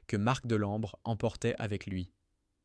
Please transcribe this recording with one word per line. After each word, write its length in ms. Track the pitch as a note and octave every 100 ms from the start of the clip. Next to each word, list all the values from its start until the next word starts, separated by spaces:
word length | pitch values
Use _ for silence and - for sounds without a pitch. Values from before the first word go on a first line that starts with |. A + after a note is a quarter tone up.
| -
que 100 | G#2
Marc 300 | A2+ C3 A#2+
Delambre 520 | G#2+ G2+ G#2+ G#2+ -
emportait 500 | - A2 A2+ - A#2 -
avec 280 | G#2+ G2+ G#2
lui. 240 | F#2+ F2 _ _ _ _ _